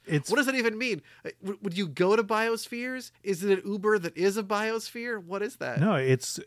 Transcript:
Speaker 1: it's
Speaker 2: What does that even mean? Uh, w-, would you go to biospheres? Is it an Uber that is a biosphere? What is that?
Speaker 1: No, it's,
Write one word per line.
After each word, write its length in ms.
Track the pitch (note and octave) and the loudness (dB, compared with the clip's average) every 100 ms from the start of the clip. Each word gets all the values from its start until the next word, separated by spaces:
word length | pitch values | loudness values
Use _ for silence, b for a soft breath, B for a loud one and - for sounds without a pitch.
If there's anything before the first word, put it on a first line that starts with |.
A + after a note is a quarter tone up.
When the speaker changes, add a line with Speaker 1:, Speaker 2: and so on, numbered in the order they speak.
| - | -2
Speaker 1:
it's 240 | D3+ C#3+ | -2 2
Speaker 2:
What 60 | A#3 | 2
does 100 | C4 | 2
that 80 | |
even 240 | C4 A#3 A3 | 2 2 0
mean? 240 | B3 F3+ - b | -2 -4 -6 b
Uh, 60 | - - | -14 -10
w-, 160 | F#3+ G3+ | -8 -6
would 140 | G3+ F3 | -4 -2
you 100 | F#3+ | -2
go 280 | C3+ F3+ A3 | 2 4 4
to 80 | |
biospheres? 840 | G#3 G#3+ A3+ A3+ - A#3+ B3+ B3+ A#3 _ | 4 2 0 -2 -4 -8 -6 -8 -10 _
Is 220 | G3 F3+ | -4 -2
it 180 | G3+ F#3+ | 2 2
an 60 | G3+ | 0
Uber 280 | G3+ G#3 G#3+ | -2 2 2
that 180 | E3+ D#3+ | 0 0
is 200 | F#3+ G3+ | 0 2
a 40 | |
biosphere? 800 | G3 G#3 A3 A3+ - A#3+ A#3+ A3 | 0 0 0 -2 -6 -8 -6 -6
What 200 | E3+ G3 | -6 -4
is 140 | G#3+ - | -4 -6
that? 220 | B2+ A#2+ | -4 0
Speaker 1:
No, 140 | F#3 E3+ | 2 4
it's, 440 | C3 B2+ - - | 4 2 0 -8